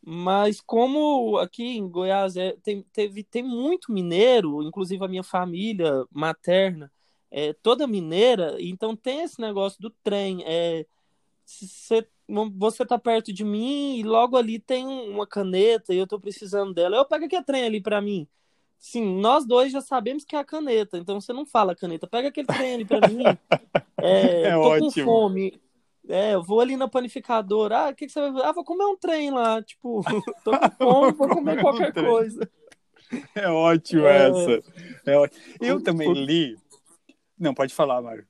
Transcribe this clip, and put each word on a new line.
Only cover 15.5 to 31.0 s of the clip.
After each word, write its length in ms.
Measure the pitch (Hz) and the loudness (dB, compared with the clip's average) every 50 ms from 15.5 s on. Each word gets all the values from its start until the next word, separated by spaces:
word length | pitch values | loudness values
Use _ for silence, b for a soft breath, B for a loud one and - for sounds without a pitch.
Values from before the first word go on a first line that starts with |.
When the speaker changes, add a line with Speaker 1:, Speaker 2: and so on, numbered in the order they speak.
| 185 185 196 226 233 220 _ - 185 | 2 4 4 4 4 2 _ -2 -2
Speaker 1:
e 40 | |
eu 80 | 180 190 | -2 -2
tô 140 | 190 208 208 | -2 -6 -8
precisando 540 | - 202 190 - 214 190 185 202 202 196 185 | -8 -10 -12 -12 -12 -6 -4 -4 -2 -2 0
dela, 240 | 170 170 180 196 | 0 0 2 4
eu 80 | 233 285 | 2 2
pego 180 | 277 311 311 320 | 2 0 -4 -4
aquele 180 | 311 - 359 - | -4 -4 -4 -2
trem 180 | - 277 262 247 | -2 -2 -2 -2
ali 160 | 226 214 214 | -2 -4 -4
pra 220 | 190 220 208 208 | -4 -2 -4 -2
mim. 260 | 202 208 202 185 147 _ _ _ _ _ _ _ _ _ _ | -2 -2 -6 -6 -8 _ _ _ _ _ _ _ _ _ _
Sim, 440 | _ _ - - 240 226 196 185 190 | _ _ -10 -6 -4 -2 -2 -2 2
nós 240 | 202 220 262 302 294 | 2 4 4 2 2
dois 260 | 220 240 247 254 277 | 2 2 2 2 2
já 80 | 262 277 | -2 -8
sabemos 460 | 269 - 277 254 214 233 269 302 294 | -8 -4 -4 -4 -4 -4 -8 -8 -10
que 100 | _ - | _ -8
é 40 | 294 | -8
a 40 | 285 | -6
caneta, 540 | _ - 311 311 277 240 220 208 208 - | _ -8 -8 -4 0 0 0 0 -2 -6
então 240 | 175 175 180 196 208 | -10 -8 -6 -8 -8
você 100 | 196 - | -8 -8
não 140 | 240 254 302 | -10 -10 -10
fala 280 | - - 240 208 190 175 | -2 0 2 2 2 0
caneta, 320 | _ - 175 165 156 - | _ -6 -8 -8 -8 -10
"Pega 220 | 175 - 233 254 | -6 -6 -4 -4
aquele 200 | 285 - - 285 | -4 -6 -6 -4
trem 260 | 254 - - 269 254 247 | -4 -2 -2 -2 -4 -4
ali 100 | 240 220 | -6 -2
pra 140 | 190 - 214 233 | -2 2 4 4
mim." 160 | 196 214 240 247 | 4 4 4 2
Speaker 2:
<laughs> 640 | 202 - - _ _ 156 - - _ _ 160 - _ _ | 0 0 0 _ _ -2 -2 -2 _ _ -4 -4 _ _
Speaker 1:
É, 520 | - - 170 190 196 190 185 175 170 165 - | -2 2 4 4 6 6 4 4 4 2 4
Speaker 2:
É 20 | 170 | 4
Speaker 1:
"Tô 40 | 160 156 156 156 | 6 6 6 6
com 80 | 156 156 | 6 2
Speaker 2:
ótimo. 200 | 294 - 160 143 | 0 0 0 2
Speaker 1:
fome." 560 | 247 226 226 220 202 190 185 196 190 - - _ _ _ _ _ _ _ _ _ - | 4 4 4 4 2 0 -2 -4 -4 -6 -10 _ _ _ _ _ _ _ _ _ -4
É, 240 | 170 185 202 214 208 | -2 -2 0 0 0
eu 100 | 190 175 | -2 -2
vou 160 | 175 208 226 | 0 2 2
ali 160 | 240 254 269 | 2 2 0
na 140 | 262 262 233 | -4 -4 -2
panificadora. 960 | - 262 247 233 - 269 214 - 240 220 214 190 208 214 214 208 214 247 311 | -2 -4 -4 -4 -10 -12 -6 -2 -2 -2 0 0 0 0 0 0 0 0 0
"Ah, 40 | 294 | -2
o 40 | 277 | -4
que 120 | _ 294 | _ -14
que 40 | 277 | -10
você 80 | - 311 | -6 -4
vai 140 | 285 285 269 | -4 -4 -2
fazer?" 120 | 262 262 | -2 -2
"Ah, 60 | 294 | -2
vou 140 | 311 359 294 | -2 -4 -6
comer 180 | - 339 370 403 | -6 -4 -2 0
um 140 | 403 403 | -2 -2
trem 340 | 381 - 359 330 311 294 285 | -2 -2 -4 -2 -2 -2 -4
lá." 320 | 277 254 233 226 220 226 214 | -2 0 0 0 0 -2 -4
Tipo, 380 | _ - _ _ 240 233 214 185 | _ -20 _ _ -6 -6 -4 -4
<laughs> 400 | - - 214 - - - - _ | -2 -4 -4 -6 -8 -14 -8 _
"Tô 80 | 220 | -2
com 0 | |
Speaker 2:
<laughs> 240 | 233 277 - 220 - | 0 2 2 2 2
Speaker 1:
fome, 360 | _ 262 240 254 269 | _ 4 4 6 6